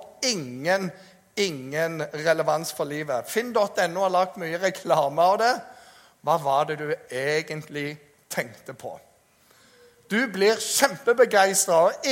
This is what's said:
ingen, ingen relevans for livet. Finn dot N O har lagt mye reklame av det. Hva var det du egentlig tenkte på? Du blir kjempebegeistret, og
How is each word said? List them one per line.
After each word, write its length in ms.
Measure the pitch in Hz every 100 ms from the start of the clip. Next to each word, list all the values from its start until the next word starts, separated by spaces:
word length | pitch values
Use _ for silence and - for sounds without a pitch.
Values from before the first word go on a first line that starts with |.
| - - 262
ingen, 560 | 202 127 127 156 196 185 - - _ _ -
ingen 720 | 196 143 131 147 165 160 147
relevans 580 | 151 160 160 156 151 170
for 160 | - 143
livet. 400 | 147 151 123 -
Finn 240 | 220 247
dot 240 | 226 202 -
N 140 | 175 180
O 80 | 190
har 80 |
lagt 240 | 180 185 196
mye 220 | 165 170
reklame 640 | 190 180 170 156 139 151 175
av 100 | 214
det. 80 | 233 - - - - - _ _
Hva 140 | 143 160
var 300 | 139 139 151
det 80 | 151
du 140 | 151 160 -
egentlig 880 | 127 139 151 160 156 151 147 147 151 _ _ -
tenkte 400 | - 123 110 - 131
på? 140 | 117 80 - _ _ _ _ _ _ _ _ _ -
Du 160 | 214 254
blir 240 | 190 202 220
kjempebegeistret, 1200 | - - 269 175 - 240 233 202 196 185 - 165
og 320 | 185 277 294